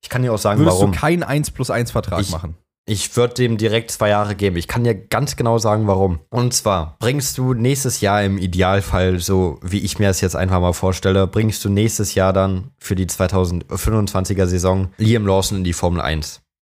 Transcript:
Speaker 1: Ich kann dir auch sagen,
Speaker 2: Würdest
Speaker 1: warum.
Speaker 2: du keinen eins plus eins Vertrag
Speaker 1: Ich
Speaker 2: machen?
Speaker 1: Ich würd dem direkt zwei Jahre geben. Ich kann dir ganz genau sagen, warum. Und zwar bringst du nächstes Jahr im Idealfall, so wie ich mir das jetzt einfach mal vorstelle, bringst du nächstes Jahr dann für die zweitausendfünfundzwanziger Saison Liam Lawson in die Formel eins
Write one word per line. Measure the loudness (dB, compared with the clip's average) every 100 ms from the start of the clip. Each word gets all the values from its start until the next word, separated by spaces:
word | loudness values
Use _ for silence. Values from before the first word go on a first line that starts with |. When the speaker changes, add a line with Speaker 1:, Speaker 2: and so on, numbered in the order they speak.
Speaker 1:
Ich | -8
kann | -4
dir | -2
auch | 0
sagen, | 0 4
Speaker 2:
Würdest | 4 4
Speaker 1:
warum. | 2
Speaker 2:
du | 2
keinen | 0 0
eins | 0 -2 -4
plus | -4 -4
eins | -2 -2
Vertrag | -4 -4 -4
Speaker 1:
Ich | -4
Speaker 2:
machen? | -4 -8 -12 _ _ -6
Speaker 1:
Ich | -6 -2 0
würd | 0 2
dem | 0 2
direkt | 0 0 -2
zwei | 0 2
Jahre | 2 0 0
geben. | 0
Ich | 0 -2
kann | 0
dir | 0
ganz | 0 -2 -2 -2
genau | -2 0 2
sagen, | 2 2 2
warum. | 2 2 0 -4
Und | -2 0
zwar | 0 0 0 -2 -4
bringst | -2 -2 -4 -4
du | -2
nächstes | 0 0 0 -2 -2
Jahr | 0 2
im | 2 0
Idealfall, | -2 0 2 2 2 2 2 0
so | 0 2 0 -2
wie | -4 -4
ich | -2 0
mir | 0
das | 2
jetzt | 0 0
einfach | 0 2
mal | 2
vorstelle, | 2 0 0 2 2 2
bringst | 2 0 0
du | 0
nächstes | 2 0 0 -2
Jahr | 2 2
dann | 4 2 0 -6 -12
für | -4
die | -2 -2
zweitausendfünfundzwanziger | -2 0 2 0 -2 -6 -4 0 0 0 -2 -2 0 0
Saison | 2 2 0 -2 -2
Liam | 0 2 2
Lawson | 2 0 -2
in |
die | -2
Formel | -2 -2 0
eins | -2 -4 -6 -12 _ _ _